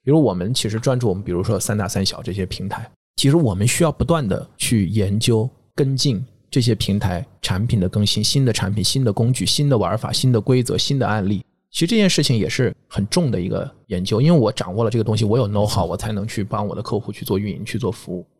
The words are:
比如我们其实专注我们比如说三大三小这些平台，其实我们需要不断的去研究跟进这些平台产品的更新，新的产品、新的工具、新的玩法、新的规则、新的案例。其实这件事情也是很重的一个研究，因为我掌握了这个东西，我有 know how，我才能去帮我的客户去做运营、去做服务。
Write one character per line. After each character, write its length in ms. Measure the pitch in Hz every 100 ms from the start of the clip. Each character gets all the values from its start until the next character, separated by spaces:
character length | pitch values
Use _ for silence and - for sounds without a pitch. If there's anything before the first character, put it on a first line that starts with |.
比 80 | -
如 140 | 156
我 100 | 127
们 200 | 90 92
其 160 | 131 110
实 100 | 110
专 180 | 135 127
注 120 | 120
我 40 |
们 80 | 92
比 80 | 104
如 100 | 87
说 160 | 92 98
三 180 | - 104
大 120 | 101
三 160 | 101
小 180 | 95 -
这 80 | -
些 140 | 98
平 240 | 90 - 95
台， 200 | - 113 _ _ -
其 120 | 139
实 60 |
我 180 | 165 131
们 140 | 92 113
需 160 | -
要 80 | 160
不 140 | -
断 200 | - 165
的 220 | 110 - -
去 320 | _ - 113 87
研 320 | 107 95 101
究 300 | 110 113 117 _ _
跟 220 | - 135 131
进 280 | 151 101 127 _ _
这 120 | 139
些 120 | 120
平 240 | 110 - 101
台 280 | 92 87 - _
产 260 | - 92 120
品 140 | 113
的 80 | 92
更 160 | 104
新， 180 | 101 -
新 220 | - 139
的 80 | 131
产 200 | 107 95
品、 80 | 107
新 220 | - 135
的 80 | 123
工 220 | 95 117
具、 120 | 127
新 220 | 139 - 143
的 100 | 123
玩 200 | 87 110
法、 160 | -
新 180 | 135 131
的 80 | 117
规 240 | - 127
则、 140 | 123 151
新 200 | - 139
的 80 |
案 220 | 104 107 98
例。 160 | 98 - _ _
其 60 | -
实 80 | 170
这 80 |
件 140 | 220 196
事 120 | -
情 160 | 147 117
也 120 | 85
是 260 | - 120 -
很 220 | _ - 101
重 240 | 180 151
的 80 | 101
一 80 | 90
个 240 | 95 - - _
研 160 | 90
究， 160 | 98 110
因 140 | 147
为 40 | 170
我 140 | 107
掌 240 | - 101
握 80 | 95
了 80 | 113
这 60 | 117
个 60 |
东 100 | 110
西， 80 | 104
我 140 | 107 120
有 100 | 104
know 180 | 104
how， 220 | 104 101 85
我 80 |
才 160 | 87 110
能 160 | 104 107
去 160 | -
帮 240 | 98 107 104
我 80 |
的 60 | 85
客 180 | 117 110
户 140 | -
去 100 | 104
做 160 | - 98
运 160 | 104
营、 80 | 90
去 160 | 107 107
做 100 | 95
服 240 | - -
务。 140 | 90 85